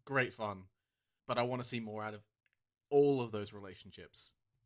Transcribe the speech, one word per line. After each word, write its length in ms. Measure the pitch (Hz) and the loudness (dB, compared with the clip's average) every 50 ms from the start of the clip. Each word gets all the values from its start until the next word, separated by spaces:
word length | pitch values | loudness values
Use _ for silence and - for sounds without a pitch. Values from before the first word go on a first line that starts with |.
| - | -8
great 300 | - 135 135 123 113 101 | -2 0 0 0 0 -2
fun. 300 | - 110 104 98 95 92 - _ _ _ _ _ _ _ _ _ _ _ | -4 -4 -4 -4 -6 -10 -18 _ _ _ _ _ _ _ _ _ _ _
But 120 | - 123 120 | -2 0 2
I 40 | 120 | 2
want 200 | 123 127 123 117 | 2 0 -2 -4
to 60 | - | -2
see 120 | 127 117 | -4 -4
more 220 | 113 107 104 107 107 | -4 -4 -6 -6 -6
out 100 | 107 107 | -6 -8
of 80 | 104 - _ _ _ _ _ _ _ _ _ _ _ _ - | -10 -14 _ _ _ _ _ _ _ _ _ _ _ _ 4
all 320 | 143 143 143 143 139 127 120 | 6 6 8 8 6 4 2
of 100 | 113 104 | -2 -4
those 220 | 104 104 101 107 | -6 -6 -6 -10
relationships 800 | 104 101 95 95 - - 98 - - 87 - - - - - - _ _ _ _ _ - | -12 -14 -14 -16 -16 -18 -20 -18 -18 -18 -14 -12 -12 -12 -12 -12 _ _ _ _ _ -14